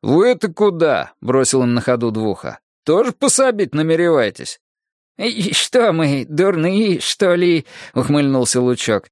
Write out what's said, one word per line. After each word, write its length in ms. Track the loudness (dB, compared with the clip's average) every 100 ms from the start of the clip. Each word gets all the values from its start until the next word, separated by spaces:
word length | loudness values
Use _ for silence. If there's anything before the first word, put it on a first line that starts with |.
«Вы-то 500 | 2 2 4 2 -4
куда?» — 600 | 0 0 2 0 0 -4 _
бросил 420 | -2 0 2 0
им 120 | 2
на 60 | 0
ходу 300 | 0 0 -2
Двуха. 500 | -2 -4 -6 -10 -16 _ _
«Тоже 280 | 0 0 0
пособить 640 | 0 -2 2 0 0 -4
намереваетесь?» 880 | -2 0 2 2 2 0 -4 -16 -16 _ _ _ _ _ -8
«И 340 | -8 -4 -4
что 400 | -2 0 2 2
мы, 320 | 2 0 0 -4
дурные, 720 | 0 0 2 0 0 0 -2
что 340 | -4 -2 0
ли?» — 320 | 2 2 0 -2 -18 -8
ухмыльнулся 640 | -4 0 2 2 0 0 0
Лучок. 480 | 0 0 -2 -2 -4